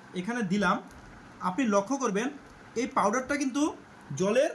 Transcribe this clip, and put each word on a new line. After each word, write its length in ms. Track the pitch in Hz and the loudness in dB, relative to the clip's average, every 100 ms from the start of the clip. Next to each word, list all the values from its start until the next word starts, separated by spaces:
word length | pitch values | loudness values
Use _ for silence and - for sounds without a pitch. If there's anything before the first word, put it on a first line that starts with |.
| - 185 | -12 -8
এখানে 220 | 185 240 185 | -4 -2 0
দিলাম, 240 | 208 185 214 - - - - - - 185 | 2 2 0 -2 -18 -20 -20 -20 -8 -4
আপনি 160 | 185 240 202 | 0 2 2
লক্ষ্য 200 | - 269 | 2 0
করবেন 240 | 240 196 254 - - - - 226 | 0 0 -2 -6 -16 -20 -10 -4
এই 60 | 240 - | -2 2
পাউডারটা 380 | 196 254 254 285 | 2 2 0 -2
কিন্তু 200 | 269 254 311 - - - - 139 | 0 0 0 -2 -14 -20 -10 -2
জলের 300 | 196 240 320 | 2 4 2